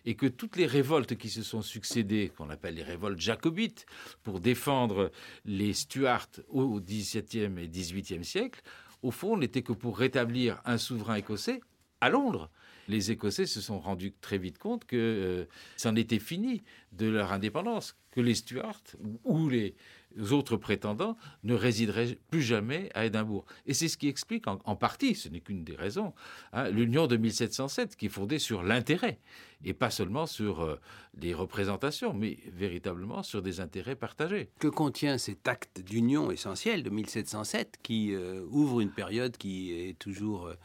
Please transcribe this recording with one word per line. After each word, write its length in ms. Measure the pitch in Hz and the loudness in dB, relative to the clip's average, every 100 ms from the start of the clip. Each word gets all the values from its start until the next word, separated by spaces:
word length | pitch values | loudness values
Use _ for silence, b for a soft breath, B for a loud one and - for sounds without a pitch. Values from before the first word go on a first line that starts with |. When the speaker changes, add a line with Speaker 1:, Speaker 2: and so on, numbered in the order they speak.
Speaker 1:
et 120 | 117 | -4
que 100 | 117 | 0
toutes 320 | 135 - 226 175 | 0 0 -4 2
les 80 | |
révoltes 500 | 151 143 131 156 - | 4 4 6 4 4
qui 140 | 110 110 | -2 -4
se 140 | 110 | -6
sont 180 | 104 110 | -4 -6
succédées, 680 | 101 110 - 120 101 107 95 | -6 -8 -2 0 2 2 0
qu'on 140 | - 76 | -4 -10
appelle 260 | 78 90 | -8 -8
les 80 | 82 | -6
révoltes 380 | 76 85 101 87 | -8 -6 -4 -2
jacobites, 640 | 95 110 165 170 226 - - B B B | 0 2 0 0 -2 -4 -20 B B B
pour 180 | 110 92 | -6 0
défendre 680 | 113 120 143 135 120 98 92 B B B | 2 2 2 4 4 4 2 B B B
les 260 | 107 98 104 | -4 0 2
Stuarts 720 | 95 - 131 131 117 - - - | 0 -2 2 4 4 0 -16 -4
au 320 | 135 131 104 | 0 2 0
dix-septième 760 | 90 107 95 110 - 113 101 87 | -2 -4 -2 -4 -4 -2 -2 -2
et 100 | 85 | -6
dix-huitième 580 | 87 85 95 - 85 | -6 -4 -4 -4 -6
siècle, 360 | - 190 254 - - B B B | -2 -2 -2 -6 -20 B B B
au 80 | 127 | -4
fond, 260 | - 196 214 | -2 0 2
n'étaient 240 | 127 135 | 2 0
que 120 | 123 | -2
pour 260 | 107 120 117 | -2 -2 2
rétablir 600 | 127 131 117 127 117 - | 4 4 2 2 2 0
un 140 | 123 117 | 0 0
souverain 360 | - 117 110 | 0 -4 0
écossais 460 | 107 101 104 233 254 - _ _ - | -2 -2 -4 -2 -4 -6 _ _ 2
à 80 | 127 | 4
Londres. 400 | 254 262 107 80 B B B B | 4 2 -2 -6 B B B B
Les 240 | 107 101 | 0 2
Écossais 340 | 104 101 190 | 0 0 0
se 140 | 190 104 | 0 -2
sont 200 | 98 98 | -4 -4
rendus 340 | 87 90 98 - | -2 -2 -4 -8
très 160 | - 98 | -2 -2
vite 200 | 92 - | -2 -6
compte 280 | 208 240 | -4 -4
que, 100 | - | 0
euh, 500 | 120 113 107 92 90 82 B B | 2 4 2 2 0 -4 B B
c'en 200 | B 117 | B 2
était 240 | 113 113 107 | 4 4 2
fini 440 | - 170 254 233 - B B | 0 -2 0 -2 -6 B B
de 120 | 92 | -2
leur 280 | 110 110 95 | 2 4 2
indépendance, 640 | 98 104 151 226 220 - - _ | 2 0 0 0 -2 -4 -14 _
que 100 | 127 | 2
les 120 | 120 | 4
Stuarts 480 | 107 - 123 220 - - - 214 - | 4 0 -8 -8 -10 -16 -12 -10 -4
ou 240 | 262 160 156 | 0 2 4
les 260 | 120 98 - B B B 107 101 | 2 0 -4 B B B -6 2
autres 240 | 143 - | 2 4
prétendants 640 | 107 - 101 104 107 214 226 B B | 0 2 0 0 0 -2 -4 B B
ne 100 | 107 | 2
résideraient 640 | 113 120 107 107 104 120 - - | 4 4 4 2 2 0 -2 -2
plus 120 | 160 | 2
jamais 480 | 117 110 113 160 196 | 4 2 2 -2 -4
à 120 | 104 | 0
Édimbourg. 400 | 110 107 110 98 - B | 0 0 0 -4 -6 B
Et 80 | - | -2
c'est 160 | 139 160 | 0 0
ce 80 | - | 0
qui 100 | 147 | 0
explique 400 | 131 - 226 107 | 0 -4 -4 -2
en, 120 | 98 | -4
en 120 | - 101 | -2 2
partie, 380 | 120 - 277 | 2 2 0
ce 120 | - - | 0 -4
n'est 140 | 82 | -10
qu'une 240 | - 95 | -6 -6
des 100 | 82 | -6
raisons, 380 | 71 95 190 196 - B B B | -4 -4 -2 -4 -6 B B B
hein, 160 | 123 131 | -2 0
l'union 380 | 110 117 143 147 | 4 4 4 4
de 100 | 113 | 4
mille 160 | 113 | 4
sept 200 | - 110 | 2 -2
cent 140 | - 135 | -2 -2
sept, 300 | - 240 - | -2 -4 -4
qui 80 | |
est 40 | 104 | -4
fondée 300 | 101 101 151 | -2 -2 -2
sur 240 | - 98 | 0 0
l'intérêt, 560 | 92 123 120 165 233 113 B B B B | 4 4 4 2 0 -2 B B B B
et 80 | 92 | -6
pas 160 | - 120 | 0 0
seulement 360 | - 90 135 | 2 0 -2
sur, 360 | 165 - 104 80 | -4 -2 -2 0
euh, 180 | 80 69 B B B | -2 -4 B B B
des 200 | - 85 | -8 -4
représentations, 800 | 85 92 104 98 95 143 - 233 | -2 -2 -2 -2 0 -2 -2 -2
mais 240 | 104 107 - - | -2 -2 -4 -10
véritablement 680 | 90 98 87 98 87 101 101 | -4 -4 -2 -4 -4 -6 -8
sur 200 | - 104 | -6 -4
des 180 | 92 87 | -4 -4
intérêts 360 | 87 95 98 | -6 -6 -6
partagés. 540 | 135 117 - 165 202 110 - | -6 -6 -2 -2 -2 -6 -2
Speaker 2:
Que 100 | 151 | 0
contient 480 | 151 147 - 143 127 | 2 0 2 0 0
cet 280 | - 95 131 | -2 -4 -2
acte 340 | 120 - - | -2 -6 -12
d'union 500 | 92 113 117 147 107 | -2 2 4 4 2
essentiel 520 | 87 98 92 226 196 | -2 -4 -2 0 0
de 60 | 107 | -2
mille 200 | 107 - | -4 -4
sept 180 | 110 - | -4 -4
cent 160 | 107 | -4
sept 340 | 104 220 214 - | -2 -2 -4 -8
qui, 300 | - 110 104 | -2 0 2
euh, 320 | 95 90 95 87 | 0 -2 -6 0
ouvre 300 | 143 143 120 | 2 4 4
une 120 | 98 | 2
période 440 | - 95 113 127 | 0 -2 0 -2
qui 380 | - 98 95 90 | -4 -6 -4 -4
est 260 | 85 92 - | -4 -6 -8
toujours, 480 | 101 95 107 95 85 | -8 -4 -2 -2 -6
euh, 80 | 85 | -12